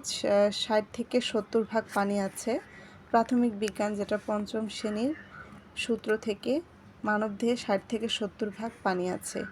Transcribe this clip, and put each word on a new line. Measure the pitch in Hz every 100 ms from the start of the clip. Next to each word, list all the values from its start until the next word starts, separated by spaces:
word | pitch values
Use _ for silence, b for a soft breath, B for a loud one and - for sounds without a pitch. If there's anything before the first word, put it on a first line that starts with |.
ছ-, | - - 220 202 208
ষাট | 202 - 214 208
থেকে | - 233 247
সত্তর | - 226 196 226 214
ভাগ | 220 220
পানি | 202 202 202
আছে। | 196 - - 294 - B B B -
প্রাথমিক | 233 233 240 240 202
বিজ্ঞান, | 214 - 208
যেটা | 208 196 208 -
পঞ্চম | 208 202 220 220
শ্রেণীর | - 214 214 254 320 - - - - - -
সূত্র | - 226 - 220
থেকে, | 220 202 240 294 - - - -
মানবদেহে | 214 208 214 196 233 240
ষাট | - 196 -
থেকে | 226 220
সত্তর | - 208 - 208 196
ভাগ | 226 -
পানি | 196 180 180
আছে। | - - - 196